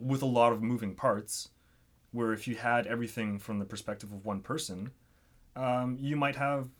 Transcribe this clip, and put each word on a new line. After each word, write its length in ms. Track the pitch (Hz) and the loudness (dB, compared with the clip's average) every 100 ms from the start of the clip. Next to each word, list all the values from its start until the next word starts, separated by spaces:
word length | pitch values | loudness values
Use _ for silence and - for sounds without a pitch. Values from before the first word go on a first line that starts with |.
with 200 | 127 135 | 0 2
a 60 | 135 | 4
lot 260 | 120 117 | 6 6
of 80 | 110 | 6
moving 360 | 110 120 104 95 | 0 0 -2 0
parts, 540 | 131 104 104 - - _ _ _ _ _ _ | 2 2 -2 -8 -8 _ _ _ _ _ _
where 200 | 117 113 | -2 0
if 160 | 107 123 | 0 -4
you 80 | 113 | -2
had 320 | 120 120 110 | 2 2 2
everything 500 | 117 117 117 107 101 | -2 -4 -2 -2 -4
from 220 | 107 104 | -4 -4
the 40 | |
perspective 480 | 98 107 - 104 104 | -4 -6 -8 -8 -10
of 120 | 101 | -8
one 160 | 104 98 | -4 -4
person, 500 | 98 147 - 92 117 - _ _ _ _ - | -4 -6 -6 -8 -10 -12 _ _ _ _ -16
um, 420 | 131 131 123 127 127 | -4 0 0 0 -2
you 160 | 139 147 | -2 0
might 180 | 143 | 0
have 340 | 139 143 139 131 | 2 0 0 -4